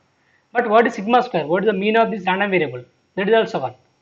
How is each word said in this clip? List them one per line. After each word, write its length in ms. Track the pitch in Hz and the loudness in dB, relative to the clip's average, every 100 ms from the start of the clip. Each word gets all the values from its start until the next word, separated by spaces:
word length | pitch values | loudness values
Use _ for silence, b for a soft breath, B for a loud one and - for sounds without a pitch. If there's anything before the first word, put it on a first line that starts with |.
| _ _ _ _ _ | _ _ _ _ _
But 160 | 240 233 | -2 2
what 180 | 214 233 | 4 2
is 80 | |
sigma 280 | 233 196 247 | -2 0 2
square? 240 | 240 175 147 | 2 -4 -2
What 180 | 180 | 0
is 20 | 208 | 0
the 60 | |
mean 240 | 196 202 220 | 0 0 2
of 140 | 220 | 0
this 140 | 208 185 | -2 -4
random 240 | 190 202 | -2 0
variable? 340 | 185 147 123 127 _ _ - | 0 -2 -6 -16 _ _ -6
That 120 | 202 | 0
is 60 | |
also 260 | 226 202 175 | 2 0 -4
one. 140 | 123 - _ _ | -8 -10 _ _